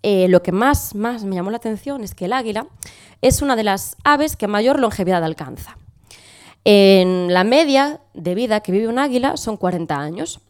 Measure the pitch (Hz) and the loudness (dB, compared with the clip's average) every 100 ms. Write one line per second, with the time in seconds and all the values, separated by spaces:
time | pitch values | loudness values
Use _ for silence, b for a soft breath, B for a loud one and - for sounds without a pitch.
0 | 208 196 185 180 180 185 254 285 - 202 | 2 2 6 4 4 0 2 0 -4 -8
1 | 226 240 196 185 185 233 226 214 277 277 | -6 -6 -6 -6 -6 -6 -8 -8 -10 -10
2 | 202 - 180 262 226 202 269 - B B | -12 -10 -6 -4 -4 -8 -10 -18 B B
3 | B B 254 262 285 233 214 196 - - | B B 2 2 0 0 0 -2 -4 -2
4 | - 294 302 - 208 208 233 294 233 208 | 2 2 0 -2 -2 0 2 2 0 -2
5 | 180 180 160 160 135 127 - - - _ | 0 0 -2 -6 -12 -14 -18 -20 -20 _
6 | B B B B B B - 202 196 190 | B B B B B B 4 6 8 6
7 | 185 185 175 180 202 269 311 269 285 302 | 4 0 0 2 4 2 4 2 0 -6
8 | _ - 170 180 240 214 214 190 226 240 | _ -10 -6 -4 -2 -2 0 -2 -2 -2
9 | 285 247 262 - 226 208 185 180 165 143 | -2 0 -2 -4 -8 -4 -4 -4 -4 -6
10 | 147 180 330 - | -6 -10 -12 -14